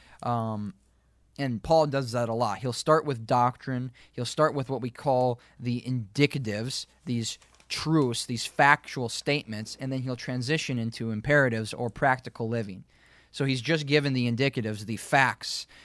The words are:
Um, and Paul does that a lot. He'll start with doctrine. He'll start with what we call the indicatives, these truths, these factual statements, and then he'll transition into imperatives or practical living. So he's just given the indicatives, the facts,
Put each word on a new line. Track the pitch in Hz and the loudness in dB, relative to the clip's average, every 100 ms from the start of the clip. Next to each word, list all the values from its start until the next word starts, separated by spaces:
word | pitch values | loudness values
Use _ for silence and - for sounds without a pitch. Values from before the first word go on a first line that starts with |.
| - - | -20 -8
Um, | 123 120 113 107 104 - _ _ _ _ _ - | -4 -2 -2 -4 -6 -10 _ _ _ _ _ -6
and | 135 110 | -4 -4
Paul | - 160 147 | 2 4 4
does | 139 123 | 0 -2
that | 120 117 | -2 0
a | |
lot. | 113 117 95 | 0 0 0
He'll | 127 | -4
start | - - 156 147 | -2 4 4 2
with | 120 113 | -6 0
doctrine. | 123 123 - - 123 127 - - | 4 4 0 -6 -6 -6 -12 -14
He'll | - 123 | -8 -6
start | - 151 | 2 2
with | 139 127 | 2 -4
what | 131 | -4
we | 120 | -6
call | - 143 127 127 120 _ - | -4 0 2 2 -2 _ -8
the | 123 120 | -4 -4
indicatives, | 123 127 101 - 143 143 110 104 123 - - _ - | -2 -4 -4 2 2 2 -4 -4 -4 -8 -10 _ -4
these | 117 110 - _ _ - | -4 -4 -8 _ _ -10
truths, | - 151 160 127 117 - | -6 2 2 2 0 -4
these | 117 | -6
factual | - - 143 147 - 139 117 | -4 4 6 6 2 -6 -6
statements, | - - 147 - 107 110 - | -4 -2 -2 -2 -10 -10 -10
and | 131 | -6
then | 131 | -6
he'll | 127 123 | -6 -6
transition | - 127 120 156 - 120 | -6 -6 -2 -2 -2 -4
into | 113 - 113 | -4 -4 -6
imperatives | 110 139 147 131 110 107 | -4 2 4 4 2 -4
or | - 120 | -6 -6
practical | - 139 127 117 - 113 | 0 2 2 -4 -8 -4
living. | 117 101 95 - _ _ _ _ | -2 -4 -10 -18 _ _ _ _
So | - | -4
he's | 139 131 | -2 0
just | 120 160 143 | 0 -2 2
given | 147 143 | 2 4
the | 131 120 | 2 2
indicatives, | 117 139 127 107 104 104 | 2 0 0 -4 -4 -6
the | 107 | -8
facts, | - 139 123 - - - - - | 2 4 4 0 -8 -8 -10 -20